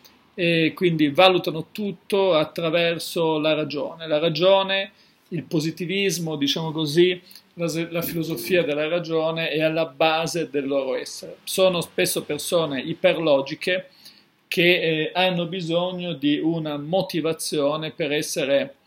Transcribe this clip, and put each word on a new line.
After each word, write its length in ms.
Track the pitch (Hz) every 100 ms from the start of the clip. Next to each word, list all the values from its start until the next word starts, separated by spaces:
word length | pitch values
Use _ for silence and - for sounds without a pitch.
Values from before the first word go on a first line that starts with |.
| - _ _
e 400 | - 170 165 160 -
quindi 340 | 180 160 147
valutano 580 | 143 190 175 170 156 -
tutto 600 | - 202 180 - 196 190 156
attraverso 1040 | 151 - 165 170 170 165 - 175 160 156
la 140 | 156
ragione. 540 | 156 147 143 - 165 160
La 120 | 151
ragione, 720 | 170 156 185 196 190 196 196 _ _ _ -
il 140 | 170
positivismo, 920 | - 165 160 156 170 196 196 170 160 151
diciamo 360 | 139 170 160
così, 480 | 156 151 156 180 180 - - _ -
la, 120 | 170 160 165
la 120 | 165
filosofia 640 | - 165 160 160 - 180
della 240 | 147 147 156
ragione 600 | 175 160 160 160 165 165
è 120 | 151
alla 240 | 156 160 160
base 640 | 139 160 160 165 170 147
del 180 | 143 135
loro 280 | 139 131 127
essere. 420 | - - 165 180
Sono 380 | - - 190 175
spesso 420 | - - 180 170
persone 580 | - 147 - 175 160 135
iperlogiche 1080 | 147 160 185 160 160 139 135 151 - 185 - _ - _ _ _ -
che, 340 | - 175 180
eh, 300 | 165 156 156
hanno 320 | 175 185 175 165
bisogno 680 | 190 165 170 180 180 175
di 260 | 147 147 147
una 380 | 156 165 156 147
motivazione 1120 | 147 190 185 170 156 160 - 156 143 156 156
per 200 | - 147
essere 640 | 151 151 175 135 139 131 -